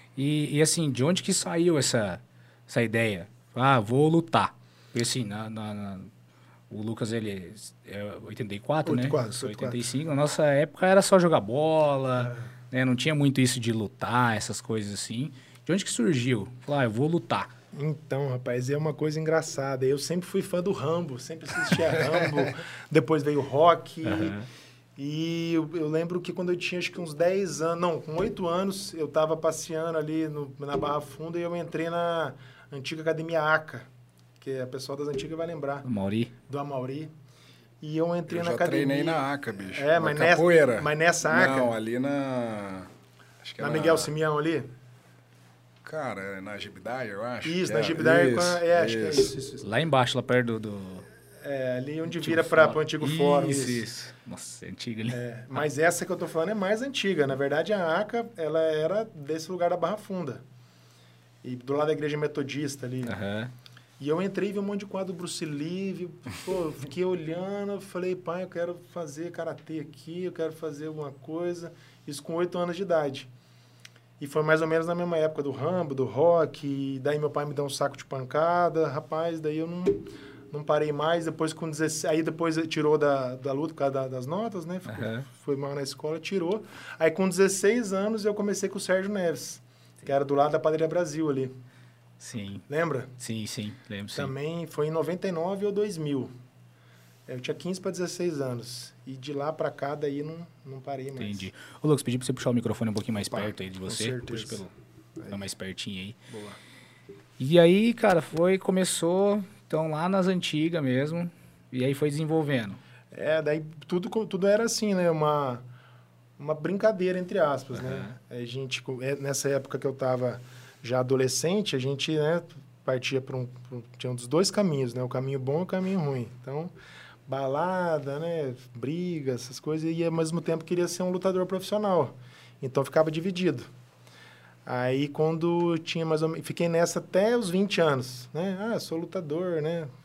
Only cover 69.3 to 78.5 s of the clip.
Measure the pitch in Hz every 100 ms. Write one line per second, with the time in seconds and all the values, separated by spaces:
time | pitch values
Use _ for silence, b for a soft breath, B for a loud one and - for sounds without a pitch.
69.3 | 170 160 151 - 160 151 - - 175 180
70.3 | 170 160 156 160 143 156 156 143 135 -
71.3 | 160 175 175 170 B B B - 143 -
72.3 | 165 175 180 175 170 190 165 147 131 -
73.3 | b b b b b b b b - 143
74.3 | 165 156 160 160 160 165 170 175 165 156
75.3 | 156 143 120 139 180 156 135 123 110 160
76.3 | 170 151 - 143 139 139 135 131 151 151
77.3 | 147 147 139 143 - 139 - - 135 127
78.3 | 151 165